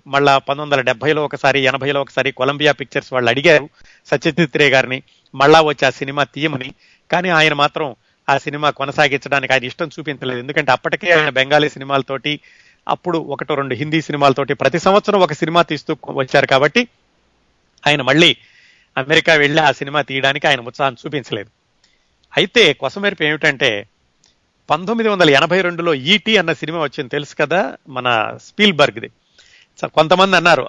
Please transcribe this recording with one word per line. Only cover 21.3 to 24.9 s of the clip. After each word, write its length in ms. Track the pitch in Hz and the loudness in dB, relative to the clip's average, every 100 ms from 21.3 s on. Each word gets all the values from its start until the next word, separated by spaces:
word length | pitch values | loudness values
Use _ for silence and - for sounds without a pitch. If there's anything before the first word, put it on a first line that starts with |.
| 113 101 _ _ _ _ _ _ _ _ - | -8 -10 _ _ _ _ _ _ _ _ -2
అయితే 360 | 196 240 185 | 0 4 2
కొసమెరుపు 500 | - 135 202 202 190 | 2 -4 -4 -4 -2
ఏమిటంటే 640 | 151 151 156 135 135 104 104 _ _ _ _ _ _ _ - | -4 -2 -2 0 -2 -2 -8 _ _ _ _ _ _ _ -4
పంతొమ్మిది 400 | 151 185 | -4 -2